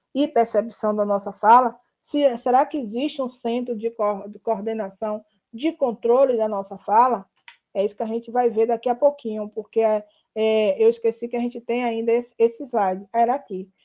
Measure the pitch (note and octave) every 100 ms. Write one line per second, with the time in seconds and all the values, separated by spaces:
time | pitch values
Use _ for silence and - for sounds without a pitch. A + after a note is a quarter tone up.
0 | _ C4 D4 A#3+ A3+ G#3 A3+ - G#3+ G#3+
1 | G3+ G3+ G3+ F#3+ G#3 B3 B3 - _ _
2 | _ D4 C#4 A#3+ B3+ C4 D4+ D4+ G#3+ A#3
3 | D4 - B3 - A#3 A#3+ B3 A3 A#3 A#3
4 | G#3 G3 G3+ G#3 A3+ G#3 G#3+ A3 G3 -
5 | G#3+ G#3+ - _ _ A3+ D#4 D#4+ C4 G#3+
6 | A#3 B3 C#4 A#3 A3 G3+ G3 F#3+ - G#3+
7 | B3+ G#3+ - _ - - _ G3+ G3+ G#3
8 | A3 A3+ A#3 B3 A#3+ G#3+ A3+ A#3 A#3+ A#3+
9 | C#4+ C#4+ A3+ G#3+ G#3+ A3 G3+ A3+ A3 G#3+
10 | G#3 _ _ A3 A3 A3 G#3+ F#3+ A3 A3+
11 | A3+ A3 A#3+ A#3+ A#3+ A#3+ A#3 A#3+ B3 A3+
12 | A#3 A#3+ A#3+ - A#3 - C4 A3+ G3 F#3+
13 | G3 A#3 A#3 C#4+ - F#3+ F#3+ _